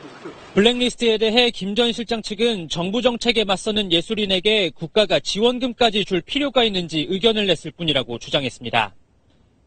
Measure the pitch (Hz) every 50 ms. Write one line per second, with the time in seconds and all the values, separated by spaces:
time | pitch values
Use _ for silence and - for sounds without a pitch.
0 | - - - - - 170 - - - - - 180 202 233 247 247 247 247 - -
1 | 240 233 220 214 220 220 208 247 247 240 - - 185 196 208 220 240 240 226 -
2 | 233 - 233 220 196 - 214 185 226 240 226 196 165 143 - 165 170 185 196 247
3 | 220 254 240 226 - 233 240 226 214 196 196 180 - 220 208 214 208 190 165 165
4 | 170 - 226 208 214 190 190 185 - 208 220 220 196 160 - - 170 151 - 214
5 | 208 196 180 147 - - - 190 220 240 254 247 247 254 226 - 247 226 196 214
6 | 180 - 190 175 160 - - 277 294 277 220 254 233 220 196 185 175 160 160 160
7 | 147 - 185 190 - 226 226 214 208 196 170 - - 160 - - 170 160 143 135
8 | 120 120 120 113 - - - 156 139 123 - - 123 117 107 117 110 101 - -
9 | _ _ _ _ _ _ _ _ _ _ _ _ _